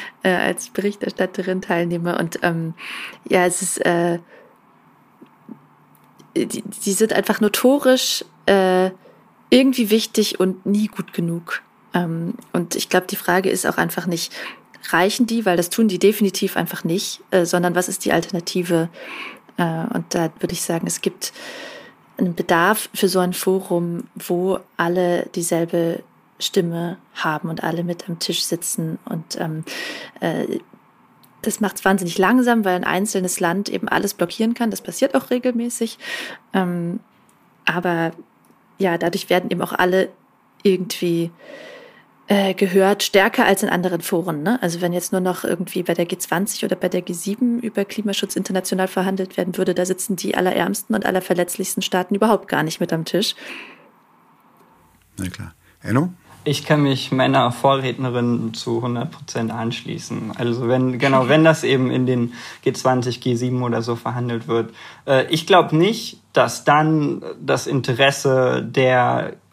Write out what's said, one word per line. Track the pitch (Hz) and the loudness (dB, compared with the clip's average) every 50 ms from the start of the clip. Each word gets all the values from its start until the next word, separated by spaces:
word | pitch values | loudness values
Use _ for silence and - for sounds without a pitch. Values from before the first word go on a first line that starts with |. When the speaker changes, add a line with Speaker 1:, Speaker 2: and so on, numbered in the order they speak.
| - - - _ - | -10 -14 -8 _ 0
Speaker 1:
äh, | 185 | 2
als | 180 - - - 180 - - - | 2 2 2 0 0 -2 -8 -12
Berichterstatterin | - - 190 202 202 - - 202 - - 190 185 - - 185 190 185 185 | -6 -4 -2 -2 -2 -4 -6 -6 -2 -2 -4 -4 -2 -4 -4 -2 -2 -2
teilnehme. | 185 - 180 170 175 170 175 170 170 175 175 - | -2 -2 0 0 0 -2 -2 -2 -2 -2 -2 -2
Und, | 170 165 - - | -2 -4 -4 -2
ähm, | - 170 170 165 165 160 165 - - - - - - - - - - - | -2 -2 -2 -2 -4 -6 -8 -10 -12 -14 -12 -12 -12 -14 -16 -12 -4 0
ja, | - 185 180 | 2 4 4
es | 180 175 - | 4 2 0
ist, | 190 175 - - - | -4 -4 -2 0 0
äh, | - 175 170 170 175 170 170 170 _ - - - - _ _ _ _ _ _ _ _ _ _ _ _ _ - - - _ _ _ - - - _ _ _ _ _ _ _ _ _ _ _ - - - - | 2 2 2 2 0 0 -2 -6 _ -20 -20 -20 -20 _ _ _ _ _ _ _ _ _ _ _ _ _ -20 -20 -20 _ _ _ -20 -20 -20 _ _ _ _ _ _ _ _ _ _ _ -20 -14 -6 -4
die, | - 226 220 - - | -2 -2 -2 -4 -8
die | - 202 - - - 202 | -10 -10 -10 -6 -4 -2
sind | 190 - 220 220 | 0 2 2 2
einfach | 202 - 196 - 208 - | 2 2 0 0 0 2
notorisch, | 214 208 - - - 247 277 277 - 254 254 254 - - - - - - _ _ - | 2 0 2 4 4 4 4 6 6 4 4 4 2 0 -4 -4 -6 -10 _ _ 2
äh, | - 196 196 185 185 185 185 185 185 185 - _ - - _ _ _ _ _ _ - | 4 4 4 6 4 4 4 2 2 -2 -6 _ -20 -20 _ _ _ _ _ _ 4
irgendwie | - 254 269 269 254 - 226 196 | 6 6 6 6 4 2 2 2
wichtig | 208 226 - - - 220 208 202 - - | 2 2 2 2 2 2 2 2 2 0
und | 190 185 185 - - | 0 0 0 -2 -2
nie | 196 202 208 214 208 | 0 2 2 2 0
gut | - - 175 - | -2 -6 -10 -8
genug. | - - 170 165 170 170 170 - - - - _ _ _ _ _ - | -6 -4 -2 -2 -2 -4 -6 -8 -10 -10 -10 _ _ _ _ _ -2
Ähm, | 175 175 165 165 165 165 175 - - - - | -2 -2 -2 -4 -4 -4 -6 -6 -8 -8 -4
und | - 180 170 170 - | -2 -2 -2 -2 -4
ich | - - - | -6 -2 2
glaub, | - 185 180 | 2 2 2
die | - 202 | 0 -6
Frage | - - - 180 190 190 - | -6 0 2 2 2 2 2
ist | - 190 - | 0 0 0
auch | - 170 | -2 0
einfach | - 170 175 - - 170 | 0 0 -2 -2 -4 -4
nicht, | 180 170 160 - - - - - - - - - _ - - - - | -4 -4 -4 -4 -8 -10 -12 -14 -14 -14 -18 -20 _ -20 -18 -6 0
reichen | - 165 180 202 202 - 240 220 | 2 4 4 4 2 2 0 0
die, | 226 233 214 | 0 0 2
weil | 190 175 | 2 2
das | 170 175 - | 2 0 0
tun | - - 226 | 2 2 2
die | 214 185 175 | 2 4 4
definitiv | - 202 214 - 208 190 185 - 196 190 - | 4 4 4 4 2 2 2 0 -2 -2 0
einfach | 175 170 - - - | -2 -4 -4 -4 -4
nicht, | - 160 165 202 - - - - - - | -2 -2 -2 -2 -4 -6 -10 -12 -6 0
äh, | - 185 170 | 2 2 2
sondern | 165 - 180 175 180 170 | 4 2 2 2 2 2
was | 175 175 - | 0 0 -2
ist | 190 - - | -4 -4 0
die | - | 0
Alternative? | 156 165 165 - - 165 165 - - 185 175 175 175 165 165 170 - - - - - - - - - - _ _ - | 2 2 0 0 -4 -6 -4 -4 -4 -2 0 2 2 0 0 0 -6 -12 -16 -16 -14 -14 -14 -16 -16 -20 _ _ -4
Äh, | - 175 165 160 160 170 - - | -2 -2 -2 -2 -4 -4 -4 -4
und | - 165 - | -6 -6 -4
da | - 175 165 160 - - | -2 -2 -2 -2 -4 -4
würde | - 170 175 | -6 -4 -4
ich | - | -4
sagen, | - - 170 165 180 170 | -4 -4 -4 -4 -4 -4
es | - - | -6 -4
gibt | - 196 - - - - - - - - - - - - - - - - - _ _ _ _ - | -4 -6 -6 -6 -12 -12 -12 -12 -16 -16 -14 -14 -14 -16 -16 -18 -20 -20 -20 _ _ _ _ -2
einen | 190 180 165 | -2 -2 -2
Bedarf | - 180 - 180 165 175 196 220 - - - | -2 0 2 4 4 6 4 2 2 -2 -8
für | - - 208 | -4 0 0
so | 185 180 185 | 2 2 2
ein | 180 180 | 2 0
Forum, | 180 - - 190 185 190 190 - 180 175 175 170 170 170 - - - | 0 -2 0 0 0 0 0 0 -2 -2 -2 -2 -6 -8 -10 -12 -16
wo | - - - 175 175 180 190 185 - - _ _ | -12 -6 -4 -2 0 0 0 -2 -2 -4 _ _
alle | - 170 170 175 185 180 175 175 - - - - | -4 -2 0 0 2 2 2 2 0 -2 -4 -6
dieselbe | - 170 - 175 165 170 170 - 170 165 165 165 - - _ _ _ _ _ _ - | -6 -4 0 0 0 0 0 0 0 0 0 -2 -4 -8 _ _ _ _ _ _ -8
Stimme | - - - 196 170 170 165 170 170 170 180 - _ _ - | -6 -2 0 0 0 0 -2 -4 -4 -6 -8 -10 _ _ -10
haben | - - 165 156 151 - 165 | -4 -4 -2 -2 -2 -4 -6
und | 160 165 | -6 -4
alle | - 160 160 170 175 | -4 -4 -4 -2 -4
mit | 175 175 170 - - | -4 -6 -6 -8 -10
am | 170 165 | -8 -6
Tisch | - - 170 - | -4 -4 -4 -2
sitzen. | - - - 170 - - - - 160 160 156 - - | -2 -4 -4 -4 -4 -6 -4 -4 -4 -4 -6 -8 -8
Und, | - - 165 160 - - - | -8 -8 -8 -8 -8 -8 -6
ähm, | 175 165 156 156 160 - - - - - - - - - - - | -6 -6 -6 -8 -8 -10 -10 -10 -10 -10 -10 -12 -14 -16 -10 -6
äh, | - 170 151 - - - - - - _ - - _ _ _ _ _ _ _ _ _ - _ _ | -4 -4 -2 -2 -2 -4 -4 -6 -8 _ -20 -20 _ _ _ _ _ _ _ _ _ -20 _ _
das | - 220 - - | -6 -4 -2 -2
macht's | 214 190 - - - | -2 -2 -2 0 2
wahnsinnig | 196 196 202 190 170 165 - | 4 4 4 2 -2 0 2
langsam, | 185 185 240 254 247 240 233 226 202 | 4 6 6 4 4 4 4 2 2
weil | 185 180 | 2 0
ein | 180 | 0
einzelnes | - - 160 185 202 214 - 196 185 180 - - | 0 0 0 0 0 0 -2 -2 -2 -2 -2 0
Land | 180 170 170 196 202 - | 0 0 0 0 -2 -4
eben | - 185 220 - | -4 -4 0 2
alles | - - 202 196 - | 2 2 2 0 -2
blockieren | - 175 170 - - 220 226 233 | -2 -2 -2 0 0 0 0 0
kann. | - 233 220 | 0 0 -2
Das | 185 - | -2 -4
passiert | - - 165 - 262 - - | -6 -8 -4 0 0 2 2
auch | 262 - - | 2 0 0
regelmäßig. | 247 254 240 254 240 226 233 240 - - 226 226 - - - - - - - - - - _ _ | -2 -2 0 0 -2 -2 -2 -4 -4 -4 -4 -4 -6 -8 -12 -10 -10 -10 -10 -12 -14 -16 _ _
Ähm, | - 190 185 180 175 175 170 170 175 - - _ _ _ _ _ _ _ _ _ _ _ - | 0 0 0 0 0 -2 -2 -4 -4 -6 -10 _ _ _ _ _ _ _ _ _ _ _ -2
aber | - - 180 180 180 170 165 165 165 - - - _ _ _ _ _ _ _ _ _ _ - | -2 0 0 0 0 0 0 0 -2 -4 -8 -16 _ _ _ _ _ _ _ _ _ _ -2
ja, | 190 180 170 170 | 0 0 2 2
dadurch | 170 175 175 190 - - | 0 -2 -2 -2 -2 2
werden | 180 180 175 165 | 0 2 2 0
eben | 185 175 | -2 -4
auch | - - | -4 -2
alle | - - 185 180 180 190 - - - _ _ _ _ _ _ _ _ _ - | 0 2 2 4 4 2 0 0 -4 _ _ _ _ _ _ _ _ _ 2
irgendwie | 202 185 180 180 - - - 180 175 170 170 170 170 170 - - - - - - - - - - - - - - _ _ _ _ - | 2 2 2 0 -6 -6 -4 -2 0 0 0 -2 -4 -6 -12 -20 -20 -20 -18 -18 -18 -20 -20 -20 -20 -20 -20 -20 _ _ _ _ 0
äh, | 208 202 196 190 185 | 2 2 2 2 0
gehört, | 190 202 185 180 196 190 196 202 196 | 0 0 2 4 4 4 4 4 2
stärker | - - - 196 190 220 - - 220 | 0 2 4 6 6 6 4 4 4
als | 190 196 - | 4 4 4
in | 214 - | 2 0
anderen | - 180 180 180 175 170 | 0 0 0 0 -2 -2
Foren, | 170 - 202 165 170 180 156 147 | -4 -2 -2 -2 0 -2 -2 -2
ne? | 151 190 247 - | 0 0 0 0
Also | - 170 170 170 | 0 -2 -2 -2
wenn | 180 175 175 | -2 -2 -2
jetzt | 175 175 - | -2 -4 -2
nur | 202 185 | -2 0
noch | 180 185 175 - - | 0 0 -2 -2 -2
irgendwie | - 170 170 180 - - - | -4 -2 -2 -4 -4 -4 -4
bei | 170 - | -2 -2
der | 170 - 170 | 0 -2 -2
G | 165 190 | -2 -4
zwanzig | - - - 156 170 202 - - - - | -6 -4 -2 -2 0 0 -2 -4 -4 -4
oder | - 180 | -4 -2
bei | 175 - 180 | -2 -2 -2
der | - 180 | -2 -2
G | 175 - | -4 -4
sieben | 175 170 - 196 202 - 254 240 233 240 | -8 -6 -6 -6 -4 0 0 0 0 0
über | 240 220 - 202 196 | -4 -4 -2 -4 -4
Klimaschutz | 202 - - 202 202 196 - - 196 - | -4 -4 -6 -4 -4 -2 -2 -4 -4 -4
international | 190 190 - 190 185 185 - 202 185 185 185 | -4 -4 -2 -2 -2 -2 -2 0 0 0 0
verhandelt | - 190 185 190 196 190 185 185 - | 0 0 -2 0 0 -2 -4 -4 -4
werden | - 180 180 175 - | -4 -4 -2 -2 -2
würde, | 185 185 175 | 0 0 0
da | - 180 | 0 0
sitzen | 185 185 - - - 190 | -2 -2 -4 -4 -6 -4
die | 165 - 196 - | -4 -4 -4 -2
allerärmsten | - 180 185 - - 175 196 202 - - - 220 | 0 0 0 2 0 0 0 -2 -4 -4 -2 -2
und | 208 - | 0 0
allerverletzlichsten | - 185 185 180 - 185 175 175 175 - - 185 - - 202 | 0 0 0 0 0 0 0 0 -2 -4 -6 -6 -6 -4 -4
Staaten | 190 - - 185 180 - 202 | -4 -2 0 -2 0 0 0
überhaupt | 196 220 226 214 180 - - | 2 4 4 4 2 0 0
gar | - 143 | -2 -2
nicht | 151 160 - - | 0 -2 -2 -4
mit | 175 170 | -4 -2
am | 165 165 160 | -2 -4 -4
Tisch. | - - 175 226 - - - - - - - - - - - - _ _ _ _ _ _ _ _ _ _ _ _ _ _ _ _ _ _ _ _ _ _ _ _ _ _ - | -2 -2 0 0 -2 -4 -8 -10 -16 -16 -16 -16 -20 -20 -20 -20 _ _ _ _ _ _ _ _ _ _ _ _ _ _ _ _ _ _ _ _ _ _ _ _ _ _ -8
Speaker 2:
Na | 95 90 | -8 -8
klar. | - - 98 87 - _ _ _ _ _ | -8 -10 -14 -16 -18 _ _ _ _ _
Enno? | - - 104 135 170 180 - - _ - - - - | -4 0 0 0 0 0 -4 -10 _ -20 -16 -8 -4
Speaker 3:
Ich | 151 139 - - | -4 -4 -2 0
kann | - 156 147 | 0 2 4
mich | 143 139 135 135 - - | 4 2 2 0 -2 -2
meiner | - 131 131 127 135 135 120 120 | 0 2 2 4 4 4 2 2
Vorrednerin | 120 - - 139 139 135 131 131 - - 131 127 120 123 120 120 120 113 113 113 110 | 0 2 2 4 4 2 0 -2 -4 -2 -4 -2 0 0 0 0 0 0 -2 -4 -6
zu | - - 123 117 117 | -8 -6 -4 -4 -2
hundert | 120 123 120 120 117 - | -2 -2 -4 -4 -4 -6
Prozent | - - - - - 123 113 110 | -8 -12 -14 -8 -6 -4 -4 -4
anschließen. | 110 117 113 117 120 - - - - - - - 117 - 110 107 - | -4 -4 -4 -4 -6 -6 -8 -8 -10 -10 -8 -8 -8 -8 -8 -8 -6
Also | - 120 120 113 120 127 117 | -4 -2 -2 -2 0 0 2
wenn, | 127 127 127 127 127 120 | 2 2 2 0 0 0
genau, | 139 135 135 131 127 123 | 2 4 4 4 4 4
wenn | 147 160 160 | 6 6 6
das | 160 156 - - | 6 6 4 2
eben | 127 139 127 131 127 | 2 2 2 2 2
in | 127 127 127 | 2 2 2
den | 127 127 123 120 117 - - - - - - | 2 2 2 0 -2 -4 -8 -16 -16 -10 -4
G | - 135 | -2 -2
zwanzig, | 117 - - 131 127 127 120 123 120 - | -2 0 2 2 2 2 0 -2 -4 -4
G | - 127 123 | -2 -2 0
sieben | 117 127 127 127 127 | 0 0 -2 -2 0
oder | 123 120 117 117 | 0 0 -2 -2
so | 113 120 120 | -2 -2 -4
verhandelt | 117 - 117 117 120 123 120 117 113 120 - | -4 -4 -6 -4 -4 -4 -4 -4 -4 -4 -2
wird. | 113 117 113 113 - - - - - - - | 0 0 -2 -2 -8 -18 -20 -20 -20 -8 0
Äh, | - 135 131 131 - | 2 4 4 4 2
ich | 170 160 - | 0 0 2
glaub | - 190 175 160 - | 6 6 6 6 6
nicht, | 151 156 175 208 226 220 - - - - _ _ | 4 4 4 4 2 0 -6 -12 -14 -18 _ _
dass | - 135 123 120 - - - | 2 2 2 2 0 -2 2
dann | 156 147 151 156 156 160 156 147 143 - - - - - - | 4 6 6 6 4 4 2 2 0 -2 -4 -6 -10 -12 -8
das | - 131 135 131 - | -2 -2 0 0 0
Interesse | - 139 131 117 - 123 120 139 139 139 - - 139 131 131 127 127 127 127 117 | 0 -2 -2 0 0 2 4 4 4 4 2 2 2 4 4 4 4 2 0 -2
der | 117 123 139 131 127 127 123 123 123 123 123 - - - - _ _ | -2 0 2 4 4 4 4 4 2 2 0 -2 -4 -8 -14 _ _